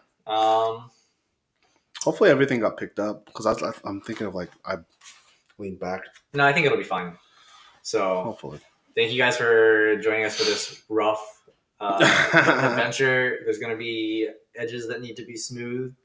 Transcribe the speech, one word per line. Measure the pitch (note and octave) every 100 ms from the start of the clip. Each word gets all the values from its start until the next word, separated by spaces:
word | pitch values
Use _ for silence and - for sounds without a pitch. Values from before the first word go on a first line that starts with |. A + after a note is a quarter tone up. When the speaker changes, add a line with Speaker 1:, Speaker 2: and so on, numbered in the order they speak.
| _
Speaker 1:
<laughs> | _ -
Speaker 2:
Um, | A2 A2 A2 A2+ A2+ B2 _ _ _ _ _ _ _ _ _ _ -
Speaker 1:
Hopefully | F3+ F3 G3+
everything | C3+ C3+ B2
got | G#2 -
picked | F#2+ -
up | G#2 G2+ -
'cause | - A2
I, | A2+ G2
I, | -
I'm | G#2 G2
thinking | - A2 G#2
of, | F#2
like, | F2 -
I | - F#2 - _ - - _ _ _ -
leaned | G2 F#2
back. | F#2 F#2+ - - _ C#3+
Speaker 2:
No, | C#3+
I |
think | E3 C#3+
it'll | -
be |
fine. | F#2+ F2+ F2 - _ _ _ - - _
So | - A2 F#2+ F#2 A2+
Speaker 1:
Hopefully. | G2 D2 D2 - _ _ -
Speaker 2:
thank | A2+
you | B2
guys | B2 B2+
for | A#2 A2+ A2 A2 G#2+ G2+
joining | G#2+ A2 G#2+
us | -
for |
this | G#2 G2+ - - -
rough, | G#2+ G#2+ G#2+ - - _ _ _ -
uh, | G2+ G2
Speaker 1:
<laughs> | D4+ - -
Speaker 2:
adventure. | E3 D#3+ C3+ C3+ A#2+ A#2+ B2+ C3+ B2+ B2+ -
There's | D3+ -
gonna | A#2 A2
be | A#2 A2+ A2 A2 A2 - _ A#2
edges | A#2+ A#2+ A#2
that | A#2+
need | A#2+ B2+
to | A#2
be | A2+
smooth, | - A#2+ A#2+ B2 B2+ -